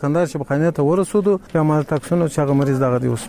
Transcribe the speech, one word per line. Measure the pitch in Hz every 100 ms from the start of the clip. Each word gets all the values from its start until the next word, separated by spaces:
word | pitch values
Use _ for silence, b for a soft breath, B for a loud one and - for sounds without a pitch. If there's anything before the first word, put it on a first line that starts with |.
کندهار | 143 160 170
چې | 151
بخانې | 131 139 165 151
ته |
ورسېدو، | 143 185 185 208 202 190 -
بیا | 160 156
ما | 151
ټکسونه | 143 151 - 175 165
چې | -
هغه | 143 139
مریض | 139 131
دغه | 135 123
دی | 127
اوس | 117